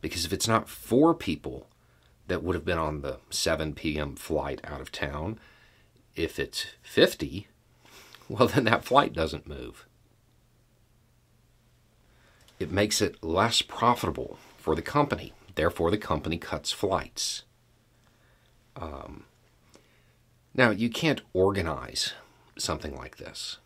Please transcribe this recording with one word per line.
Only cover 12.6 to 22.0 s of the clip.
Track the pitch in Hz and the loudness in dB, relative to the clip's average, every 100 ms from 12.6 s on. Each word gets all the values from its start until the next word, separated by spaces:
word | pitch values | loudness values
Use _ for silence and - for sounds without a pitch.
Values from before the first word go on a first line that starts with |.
| 85 | -2
makes | 95 104 - | 2 2 4
it | 95 - | 0 0
less | 82 85 110 - | 0 4 4 2
profitable | - - 117 120 92 73 64 - - - | -2 2 4 4 0 -2 -8 -12 -20 -8
for | - | 0
the | 78 | 0
company. | - 147 143 95 - - - | 2 2 2 0 -6 -16 -8
Therefore, | - 80 - 85 | 0 0 2 2
the | 107 | 2
company | - 78 - 82 | 0 -2 -2 -6
cuts | - 78 - | -4 -6 -6
flights. | - 98 95 95 - - - - _ _ _ _ _ _ _ _ _ _ _ _ | -2 0 0 -2 -6 -6 -6 -14 _ _ _ _ _ _ _ _ _ _ _ _
Um, | - 80 69 - - - _ _ _ _ - _ _ _ _ _ _ _ | -12 -10 -10 -14 -16 -20 _ _ _ _ -20 _ _ _ _ _ _ _
now, | - 120 | 4 4
you | 101 120 | 4 -2
can't | - 160 131 - | 0 0 0 -2
organize | 92 95 98 85 78 - - | 4 4 4 -2 -4 -6 -6